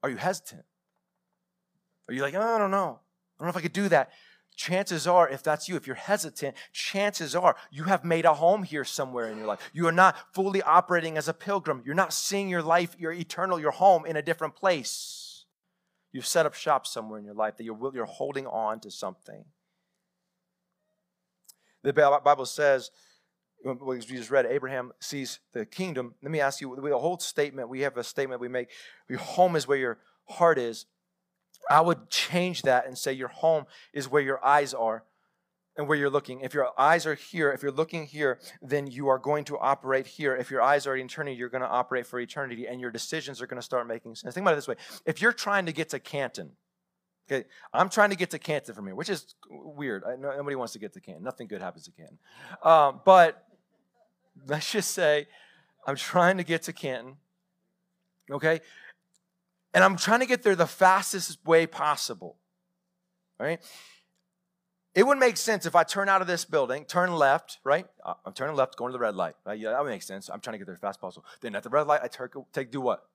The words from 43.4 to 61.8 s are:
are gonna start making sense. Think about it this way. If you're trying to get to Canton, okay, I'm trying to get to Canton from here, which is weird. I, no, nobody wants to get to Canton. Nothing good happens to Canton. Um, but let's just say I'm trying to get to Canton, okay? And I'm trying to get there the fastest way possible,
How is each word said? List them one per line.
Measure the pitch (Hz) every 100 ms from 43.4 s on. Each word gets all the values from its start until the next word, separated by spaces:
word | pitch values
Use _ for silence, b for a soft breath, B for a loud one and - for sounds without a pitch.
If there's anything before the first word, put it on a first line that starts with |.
are | 117
gonna | 127
start | 120 127 117
making | 113 113
sense. | 113 - 147
Think |
about | 190
it | 151
this | 139
way. | 120 B B -
If | 156
you're | 220
trying | 226 - 202 175
to |
get | 147 160
to | 135
Canton, | - 147 131 - 82 _ _ _ _ _ _ _ _
okay, | 135 - B B
I'm | 123 190
trying | 226 208
to | 190
get | 175
to | 156
Canton | - 151 - 104
from | 98
here, |
which | 95 180
is | 175 - _ -
weird. | 147 151 147 143 101
I, | 95 131
no, | 139 139
nobody | 143 135
wants | 117
to | 110
get | 101
to | -
Canton. | - 78
Nothing | 107 - 113
good | 98
happens | 90 82 -
to |
Canton. | _ 82 - B B B B
Um, | 160 160 143 135
but | - 185 165 - _ _ _ _ _ _ _ _ _ - 135
let's | 151 -
just | 220 180
say | - 165 147 147 b b b b b -
I'm | 135
trying | - 175 175 190
to |
get | 175 165
to | -
Canton, | - 147 127 123 139 _ _ _ _ _ _ _ _ _ _ _
okay? | 143 156 160 B B B B _ _ _ _ _ _ _
And | 175
I'm | 190 180
trying | - 233
to | 254
get | 247
there | 220 185
the | 165
fastest | - 185 190 190 196 175 160 -
way | 165 165
possible, | -